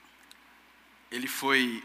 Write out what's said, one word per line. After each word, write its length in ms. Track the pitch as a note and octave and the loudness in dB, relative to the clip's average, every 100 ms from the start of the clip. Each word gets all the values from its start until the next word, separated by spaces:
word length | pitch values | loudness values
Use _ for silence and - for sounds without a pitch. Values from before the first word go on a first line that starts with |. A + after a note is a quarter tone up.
| - - - - - - _ _ _ _ - | -20 -20 -20 -20 -20 -20 _ _ _ _ -12
ele 180 | A#2+ C3 | -8 -8
foi 560 | - C3+ C3+ B2 A2+ | -4 2 4 2 -2